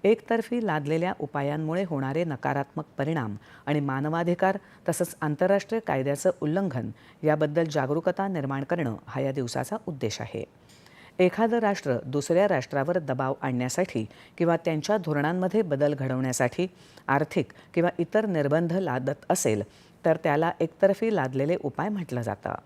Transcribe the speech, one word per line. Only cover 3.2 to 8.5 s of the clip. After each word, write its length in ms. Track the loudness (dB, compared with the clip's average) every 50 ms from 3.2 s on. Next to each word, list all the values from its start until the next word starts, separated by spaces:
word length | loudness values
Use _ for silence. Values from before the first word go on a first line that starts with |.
| -2 -4 -6 -8 -12 -18 -20 -12 -4
आणि 140 | -2 0 0
मानवाधिकार 800 | 0 0 -2 -2 -2 -2 -2 0 0 0 0 2 2 2 2 0 -6 -14 -20 -6 -4 -4
तसंच 280 | 0 0 -2 -4 -2 -4
आंतरराष्ट्रीय 600 | -2 -2 0 2 2 2 2 2 2 -2 -4 -4
कायद्याचं 500 | -2 -2 -2 0 0 0 -2 0 0 0 0 0
उल्लंघन 500 | -2 -2 0 0 -2 -2 -2 -4 -6 -6 -10 -12 -20 -20 -16 -2 2
याबद्दल 420 | 2 2 4 2 0 2 0 0
जागरूकता 640 | 0 0 -2 0 0 -2 0 0 -2 -2 0 -2 -2
निर्माण 360 | -2 -4 -2 -2